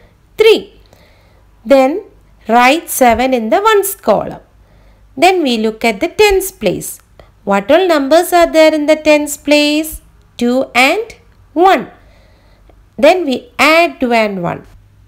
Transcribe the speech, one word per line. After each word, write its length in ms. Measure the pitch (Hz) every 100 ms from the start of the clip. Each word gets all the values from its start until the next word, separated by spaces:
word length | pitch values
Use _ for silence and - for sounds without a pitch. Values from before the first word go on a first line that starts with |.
| _ _ _ -
three. 420 | 440 359 - _ _ _ _ _ _ _ _ _ 220
Then 400 | 269 262 370 - _ _ _ -
write 420 | 233 247 320 330
seven 440 | - 247 226 262
in 160 | 254 220
the 120 | 330
ones 320 | 427 415 -
column. 460 | - - 190 - - _ _ _ _ _ _ _ -
Then 260 | 339 381
we 140 | 285 233
look 260 | 220 220
at 160 | 233 214
the 80 | 349
tens 460 | - 415 381 381
place. 480 | - 202 151 - - _ _ - _
What 280 | - 196 196
all 160 | 311 381
numbers 460 | 311 269 320 349
are 180 | 349 339
there 220 | 320 311
in 140 | 311 294
the 100 | 311
tens 400 | 311 302 294 -
place? 640 | - 294 294 302 311 - _ _ _ -
Two 340 | 240 254 262 240
and 400 | 262 381 466 - _ _ _
one. 360 | 302 370 320 175 - _ _ _ _ _ _ _ _ _ -
Then 260 | 277 370
we 280 | 311 247 - -
add 440 | 277 320 339 262
two 100 | 247
and 320 | 233 214 190
one. 240 | 170 - - - _ _